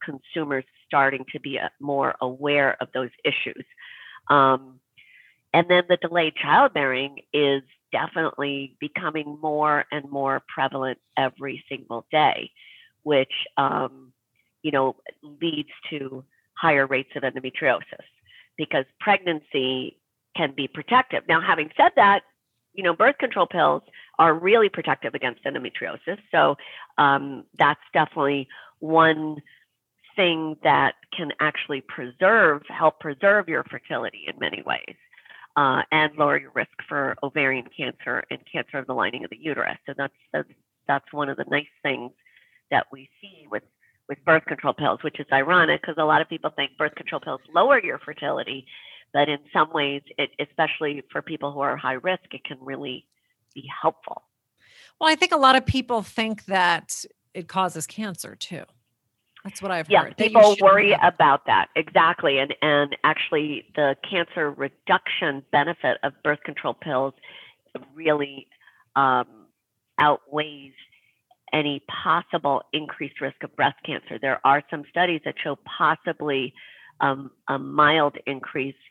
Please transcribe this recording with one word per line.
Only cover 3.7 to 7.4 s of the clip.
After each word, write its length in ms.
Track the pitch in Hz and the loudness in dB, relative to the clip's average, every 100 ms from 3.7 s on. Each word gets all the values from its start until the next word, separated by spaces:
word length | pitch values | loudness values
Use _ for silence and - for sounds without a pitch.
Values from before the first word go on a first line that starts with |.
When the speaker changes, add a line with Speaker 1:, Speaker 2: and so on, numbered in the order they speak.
| _ - - - - - | _ -20 -20 -20 -14 2
Speaker 1:
Um, 500 | 139 135 131 135 131 _ - - - _ _ _ | 4 6 4 -2 -20 _ -20 -20 -20 _ _ _
and 160 | 165 175 | 0 4
then 160 | 180 175 | 2 4
the 80 | 180 | 0
delayed 380 | 170 170 160 - | 0 0 -2 -2
childbearing 840 | 147 185 277 156 135 127 139 139 - | 2 4 4 2 -2 -2 -4 -10 -4
is 300 | 147 | 0